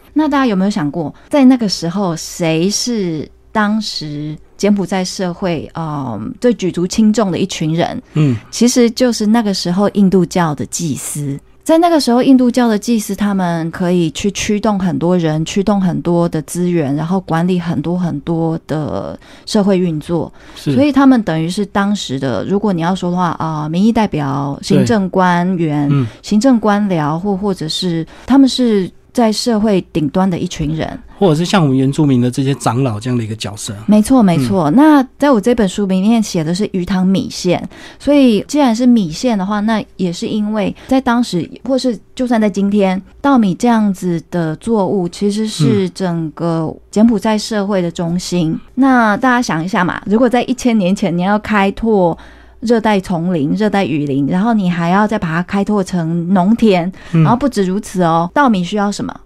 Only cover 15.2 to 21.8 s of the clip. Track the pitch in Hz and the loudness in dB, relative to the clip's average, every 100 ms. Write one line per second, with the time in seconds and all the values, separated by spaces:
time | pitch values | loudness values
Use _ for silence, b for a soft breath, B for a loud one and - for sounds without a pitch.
15.2 | 160 156 160 202 196 202 185 147 170 170 | 0 -2 -2 -2 0 0 0 -2 0 0
16.2 | 170 160 - 170 180 170 135 143 160 190 | 0 -2 -6 -4 -2 0 0 -2 -2 -4
17.2 | - 160 180 180 170 151 151 180 170 147 | -2 -2 0 -2 -2 -4 -2 -2 -4 -4
18.2 | 165 170 165 165 - 156 143 95 73 82 | -4 -2 -2 -4 -6 -6 -4 -6 -8 -12
19.2 | B B B 214 196 185 180 151 - 170 | B B B 0 2 2 0 -4 -4 -4
20.2 | - - B B 151 240 294 269 277 247 | -4 -12 B B -2 2 2 4 6 4
21.2 | 208 160 160 180 202 208 | 2 -2 -2 -4 -4 -2